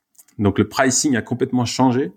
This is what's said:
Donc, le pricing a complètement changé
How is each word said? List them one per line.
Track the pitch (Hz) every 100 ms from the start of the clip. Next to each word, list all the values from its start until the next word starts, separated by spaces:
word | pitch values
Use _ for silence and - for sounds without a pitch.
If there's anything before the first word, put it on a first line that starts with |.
| _ _ _ -
Donc, | 104 -
le | 104
pricing | - 135 127 156 120
a |
complètement | - 123 131 127 120
changé | - 131 120 160